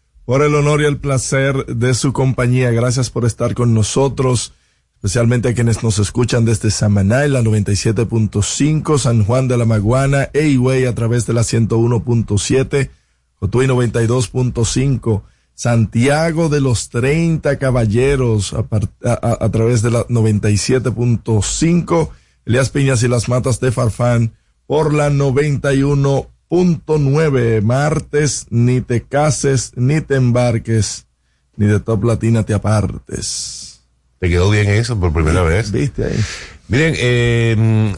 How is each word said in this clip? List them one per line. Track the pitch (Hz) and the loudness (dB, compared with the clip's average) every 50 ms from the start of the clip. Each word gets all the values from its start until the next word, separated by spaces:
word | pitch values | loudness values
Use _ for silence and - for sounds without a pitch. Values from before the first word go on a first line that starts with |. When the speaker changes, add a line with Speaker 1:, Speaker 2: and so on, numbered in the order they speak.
| _ _ _ - - | _ _ _ -12 -4
Speaker 1:
por | - 123 139 | -2 0 2
el | 147 147 147 | 2 2 2
honor | 147 143 147 151 147 | 2 2 2 2 2
y | 147 | 2
el | 147 143 | 0 -2
placer | - - 143 135 127 - - 143 135 135 139 131 135 117 | -2 -2 -2 -2 -2 -2 -2 -2 0 0 0 -2 -2 -4
de | - 120 113 120 127 127 | -6 -4 -2 0 0 0
su | - - 139 | 0 0 -2
compañía. | 117 - 131 131 120 - 123 123 127 127 127 123 | 0 0 0 0 0 0 0 0 2 2 2 2
Gracias | 117 113 120 127 117 131 123 - | 2 0 0 0 0 -2 -2 -4
por | - 120 120 | -2 -2 -2
estar | 117 - - 120 113 104 | -2 -2 -2 -4 -4 -2
con | 123 123 120 113 | 0 0 2 2
nosotros, | 110 104 - - 135 135 135 110 - 131 127 123 110 - - - _ _ _ _ _ _ _ _ | 2 0 0 0 0 0 0 0 -2 -2 0 0 -2 -4 -8 -12 _ _ _ _ _ _ _ _
especialmente | _ - 95 - 120 117 117 123 123 101 123 | _ -6 -2 0 0 2 2 2 0 0 0
a | 113 | 0
quienes | 120 117 117 107 - - | 0 0 0 0 0 0
nos | 113 104 104 | -2 0 0
escuchan | 101 - - 123 127 - - 120 117 | -2 -2 0 -2 0 0 0 0 2
desde | 113 110 - - 107 | 2 0 0 0 -2
Samaná | - - - 107 101 101 95 98 117 135 147 | 0 0 0 2 2 2 2 2 2 2 2
en | 147 135 | 2 0
la | 127 | 0
noventa | 117 110 110 107 98 104 101 | 0 2 0 0 0 0 -2
y | |
siete | 92 - 113 107 117 117 | 0 0 0 0 0 -2
punto | 90 117 113 110 98 - 104 | 0 0 -2 -2 0 0 -2
cinco, | 98 - - - 143 151 156 151 - 160 151 | -2 -2 -2 0 0 0 0 0 0 0 0
San | 131 - 131 117 113 101 | 0 2 2 2 2 2
Juan | 98 123 131 131 123 | 2 0 0 0 0
de | 123 | 0
la | 120 117 | 0 2
Maguana, | 113 113 104 98 110 123 131 135 135 143 139 135 - - | 2 0 2 2 2 2 2 2 2 0 0 -2 -2 -2
Higüey | 143 156 151 139 127 123 131 131 131 127 | 0 2 2 2 2 2 2 2 2 0
a | 123 101 | 0 -2
través | 101 117 110 120 123 110 | -2 -2 0 0 0 0
de | - 113 | 0 0
la | 120 113 | 0 0
ciento | - - 113 113 92 117 | 0 0 0 0 2 2
uno | 113 117 120 123 110 - | 2 2 2 0 0 0
punto | 120 117 113 101 - 104 | 0 0 0 0 0 -2
siete, | 98 - - 143 131 131 - - 139 135 - - _ _ _ _ _ _ _ _ | -2 0 0 0 0 0 0 -2 -2 -2 -4 -8 _ _ _ _ _ _ _ _
Cotuí | _ 101 92 104 123 135 | _ -6 -2 0 0 2
noventa | 131 127 123 123 110 95 120 | 2 2 0 0 0 0 0
y | 117 | 0
dos | 110 123 127 117 - | 0 0 -2 -2 -2
punto | - 127 127 123 - 120 113 | -4 -4 -4 -2 -2 -2 -2
cinco, | - - 127 131 143 131 113 - 117 107 95 - - _ _ _ _ _ | -2 0 0 0 0 -2 -2 -2 -2 -2 -2 -4 -8 _ _ _ _ _
Santiago | - - 120 120 117 110 - - 113 120 139 143 156 165 170 160 160 165 | -6 -2 0 2 2 0 0 0 0 2 2 2 2 0 0 0 0 0
de | 156 147 147 | 0 0 0
los | 135 131 117 - - | 0 0 0 -2 -4
Treinta | - - 120 127 135 151 165 170 165 160 147 - 147 139 - | -6 -4 -2 0 0 0 0 0 0 -2 -2 -2 -2 -2 -2
Caballeros | 139 131 120 127 117 107 101 117 131 139 143 131 127 117 110 104 95 - - | -2 0 0 0 0 0 2 2 2 2 0 0 0 0 0 0 -2 -4 -4
a | - - | -6 -4
par-, | - - 101 - - - _ - | -4 -2 -4 -4 -4 -6 _ -4
a, | 120 | -4
a, | 113 - - 117 113 - - | -2 -2 -2 -2 -2 -2 -2
a | 110 | -2
través | - 110 113 117 123 113 | 0 0 0 0 2 0
de | 107 120 | 0 0
la | 113 117 - | 0 -2 -2
noventa | - 120 117 110 110 107 101 - 107 | -2 -2 0 0 2 0 0 0 0
y | 104 | 0
siete | 101 - - 127 131 107 127 | 0 0 0 0 0 0 -2
punto | 104 117 120 120 117 101 - - 113 104 | -4 -2 0 0 0 -2 -2 -2 -2 0
cinco, | 95 - - - 151 165 175 170 - - 170 165 156 - - - _ _ _ _ _ | 0 -2 -2 -2 0 0 2 0 0 0 0 0 0 -2 -6 -14 _ _ _ _ _
Elías | - 113 127 135 110 | -2 0 0 0 0
Piñas | - 143 139 135 131 110 123 | 0 0 0 0 0 0 0
y | 123 | 0
Las | 123 117 - | 0 0 0
Matas | - 123 127 107 135 117 - | 0 -2 -2 0 -2 -2 -2
de | 131 131 110 | -2 -2 0
Farfán | 127 120 110 - - 120 123 120 117 113 110 - _ _ _ _ _ _ | 0 -2 -2 -2 0 0 0 2 0 0 -2 -4 _ _ _ _ _ _
por | - 135 151 156 151 147 | -4 -2 0 0 0 0
la | 151 147 147 | 0 0 0
noventa | 143 139 143 139 120 139 151 151 143 - - 143 139 | 0 0 0 2 2 2 0 0 -2 -2 0 0 2
y | 135 139 | 2 2
uno | 143 143 143 139 139 139 127 - - - _ _ | 2 2 2 2 2 0 0 -2 -6 -12 _ _
punto | _ 165 175 180 180 165 113 - - 156 | _ 0 2 2 2 0 -2 -2 -2 0
nueve. | 151 143 135 143 156 160 151 135 127 120 113 113 110 | 0 2 2 2 2 2 2 2 2 2 2 2 2
Martes, | 101 113 123 135 147 156 156 156 - - 147 147 156 135 - - - - | 2 2 2 0 0 0 -2 -4 -4 -2 0 0 0 0 -2 -6 -8 -4
ni | - 117 120 123 127 127 | 0 2 2 2 2 0
te | - - 120 113 - | 0 -2 -2 -4 -2
cases, | - 135 143 151 156 123 - - 139 135 123 - - - | -2 0 0 2 0 0 0 0 0 0 0 -2 -4 -4
ni | 123 123 131 151 156 | -2 0 0 0 0
te | - - 139 | 0 0 0
embarques, | 135 127 120 117 123 123 120 113 113 - 113 113 110 101 - - - - _ _ _ _ _ _ _ _ _ _ | 2 2 2 2 2 2 2 0 -2 -2 0 0 0 0 -2 -6 -10 -16 _ _ _ _ _ _ _ _ _ _
ni | - 104 | 0 0
de | 104 104 101 | 2 2 2
Top | - - 113 95 110 | 0 -2 -2 0 0
Latina | 117 113 - 110 113 117 113 101 | 0 0 0 0 0 2 0 0
te | - 107 | 0 -2
apartes. | 98 - 104 107 104 95 - 67 - - - - - - - - - - - - - - - - - _ _ _ _ _ _ _ _ | -2 0 0 0 0 0 -2 -4 -8 -10 -10 -10 -8 -8 -8 -8 -10 -10 -12 -12 -16 -18 -20 -20 -20 _ _ _ _ _ _ _ _
Speaker 2:
¿Te | 92 87 | -2 0
quedó | 85 90 90 101 | 2 2 2 2
bien | 107 104 104 101 | 2 2 2 2
eso | 101 110 117 120 120 | 2 2 0 0 -2
por | 101 87 87 | -2 0 0
primera | 76 82 78 76 78 90 | 0 0 0 2 2 2
Speaker 1:
Sí, | 90 82 | 2 2
Speaker 2:
vez? | 82 101 - 104 98 | 2 0 0 -2 -2
Speaker 1:
viste | - 143 135 - - - | -2 -2 -2 -4 -4 -4
ahí. | - - - 107 - - - - - - - - - | -2 -2 -2 -2 -4 -6 -10 -16 -18 -20 -20 -6 -2
Speaker 2:
Miren, | 104 131 160 160 127 | 0 0 2 0 0
eh, | 80 117 123 123 120 120 120 117 117 117 117 113 107 110 113 110 110 107 104 95 | 0 0 0 2 2 2 2 2 2 2 2 2 2 2 2 2 2 0 0 -2